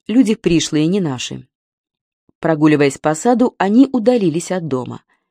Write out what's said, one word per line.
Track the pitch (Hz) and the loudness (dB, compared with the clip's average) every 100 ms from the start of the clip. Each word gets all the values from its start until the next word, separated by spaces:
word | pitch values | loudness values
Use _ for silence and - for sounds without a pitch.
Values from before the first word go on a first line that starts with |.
| - | -2
люди | 220 208 214 | 2 2 0
пришлые, | 180 165 - 156 156 | 0 0 0 0 0
не | 202 | 0
наши". | 170 127 - 131 127 _ _ _ _ _ _ _ _ _ | -2 -6 -10 -12 -16 _ _ _ _ _ _ _ _ _
Прогуливаясь | 165 160 156 147 143 139 | -4 0 2 4 2 0
по | 151 | -4
саду, | 156 240 247 254 - | -2 0 2 0 0
они | 190 220 269 | 0 4 2
удалились | 254 214 247 190 156 - | 2 0 2 0 -2 -4
от | 185 165 | -6 -6
дома. | 131 117 117 _ _ _ | -6 -8 -12 _ _ _